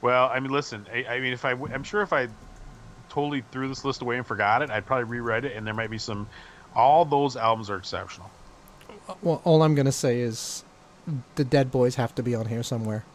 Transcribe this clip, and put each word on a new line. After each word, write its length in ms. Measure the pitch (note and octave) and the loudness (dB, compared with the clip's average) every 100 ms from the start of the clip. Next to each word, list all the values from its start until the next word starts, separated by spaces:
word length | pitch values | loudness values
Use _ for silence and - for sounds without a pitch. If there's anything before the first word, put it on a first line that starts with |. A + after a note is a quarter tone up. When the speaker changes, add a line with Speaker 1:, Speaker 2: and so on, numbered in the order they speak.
Speaker 1:
Well, 280 | A#2+ B2+ B2+ | 4 6 4
I 80 | B2+ | 2
mean, 120 | C3+ | 0
listen, 340 | C#3 C#3+ A2 G2 | -2 -2 -10 -6
I, 120 | A#2+ A#2+ | -6 -2
I 140 | B2 | -2
mean, 140 | C3 | -2
if 100 | B2 | -2
I, 80 | C#3+ | -2
w-, 220 | B2 D3 | -2 -4
I'm 100 | C3+ | -8
sure 180 | - G#3 | -4 -4
if 120 | G3+ | 0
I 140 | D#3 B2 G#2+ - - - - - - - | 0 0 -6 -20 -20 -20 -20 -20 -20 -8
totally 340 | - D3 D3 A#2 | -4 -2 -4 -6
threw 160 | C3 C3+ | -8 -6
this 160 | C3 | -4
list 180 | C#3 C3+ | -4 -4
away 160 | B2 A#2+ | -2 -4
and 80 | B2 | -4
forgot 360 | G#2 G#2 A#2 | 0 4 4
it, 80 | C#3+ | 2
I'd 160 | G#2+ G#2 | -4 0
probably 200 | C3 A#2 | -2 0
rewrite 380 | A#2+ A#2 A2+ | -4 -2 -2
it, 120 | C3+ G#2+ | -2 -6
and 100 | G#2+ | -6
there 80 | |
might 160 | A2 A2 | -4 -4
be 80 | A2 | -6
some. 300 | - G2+ A2 - - - - - | -6 -6 -8 -12 -20 -20 -8 2
All 280 | B2 D3+ | 6 6
those 320 | E3 C#3+ C#3+ B2 | 6 2 2 0
albums 340 | A2+ A2+ G#2 | 2 2 0
are 80 | G2 | -6
exceptional. 520 | F#2 F2+ F#2 - F2 - - - - - - G#3+ - F#3+ | -6 -8 -10 -14 -18 -20 -20 -20 -20 -20 -20 -20 -16 -6
Speaker 2:
Well, 200 | F3+ D#3+ | -2 0
all 180 | - D#3 | 6 6
I'm 120 | D#3 D3 | 6 4
gonna 160 | C#3 | 2
say 300 | C3+ C#3+ A#2+ | 2 0 0
is 420 | A#2+ A2+ - - - - - - - C#3+ - - | -2 -4 -10 -12 -14 -20 -20 -18 -8 -8 -8 -4
the 80 | |
Dead 280 | C3+ C#3 C3+ | 2 2 2
Boys 240 | C3 B2 B2+ | 2 2 2
have 180 | A#2 - | -4 -2
to 80 | |
be 120 | B2 A#2 | -2 -2
on 100 | A2 | -2
here 160 | A#2 | -4
somewhere. 420 | A#2 A#2+ A2 G#2+ - | -4 -4 -2 -4 -6